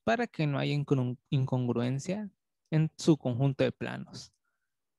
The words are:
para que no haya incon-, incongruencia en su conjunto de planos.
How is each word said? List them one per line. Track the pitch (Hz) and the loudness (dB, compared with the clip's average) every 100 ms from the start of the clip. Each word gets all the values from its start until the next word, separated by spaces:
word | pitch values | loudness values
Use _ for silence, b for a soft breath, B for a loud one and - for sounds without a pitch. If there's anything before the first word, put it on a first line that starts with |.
para | - 233 240 | -2 0 -2
que | - 151 | -2 0
no | 135 | 0
haya | 143 | 0
incon-, | 147 143 139 123 123 _ | -2 0 0 0 -4 _
incongruencia | 143 131 127 123 117 120 135 170 196 208 - _ _ _ | 0 0 0 0 0 -2 -2 -4 -6 -8 -14 _ _ _
en | 160 156 - | 0 0 2
su | - 156 | 2 2
conjunto | 127 123 139 131 | 2 0 0 2
de | 127 | 0
planos. | - 120 127 - - - _ _ _ _ _ _ | -2 -8 -8 -12 -16 -18 _ _ _ _ _ _